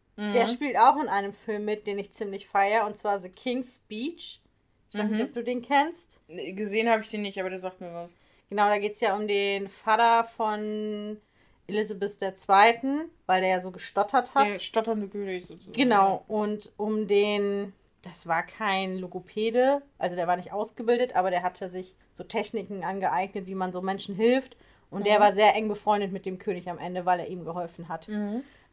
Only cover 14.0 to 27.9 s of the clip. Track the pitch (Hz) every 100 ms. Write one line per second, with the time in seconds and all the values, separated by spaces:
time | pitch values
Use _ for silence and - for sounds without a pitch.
14 | 208 262 247 269 208 202 - 226 220 214
15 | 196 208 196 180 180 165 - - 254 208
16 | 196 185 - 214 208 214 - - 214 214
17 | 202 202 208 208 202 202 196 - _ _
18 | 180 - 170 165 175 - 214 190 190 185
19 | 180 180 - - 220 233 262 285 277 _
20 | 180 180 170 180 175 196 226 - 226 240
21 | 247 - 185 175 180 - 185 185 180 _
22 | _ - - 220 202 220 185 196 170 196
23 | 185 165 196 202 185 190 185 180 190 196
24 | - 190 226 262 262 - _ _ _ 202
25 | 202 208 208 190 214 208 214 202 - 208
26 | 196 190 190 185 - 175 185 170 180 180
27 | 180 180 156 180 160 175 170 - 170